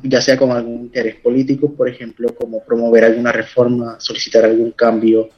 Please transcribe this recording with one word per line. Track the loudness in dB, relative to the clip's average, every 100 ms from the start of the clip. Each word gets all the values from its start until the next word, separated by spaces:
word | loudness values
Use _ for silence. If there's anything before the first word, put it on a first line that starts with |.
ya | -2 0
sea | 2 2
con | 2
algún | -2 -6 -10
interés | -10 -6 -6 -4
político, | -2 0 0 0 -2
por | -2 -4
ejemplo, | -4 -14 -8 -6
como | -6 -8 -10
promover | -4 -2 2 4
alguna | 4 4 0
reforma, | -2 -2 0 0 0 -6 -10
solicitar | -10 -10 0 2
algún | 4 2 0
cambio, | 0 0 2 2 2 0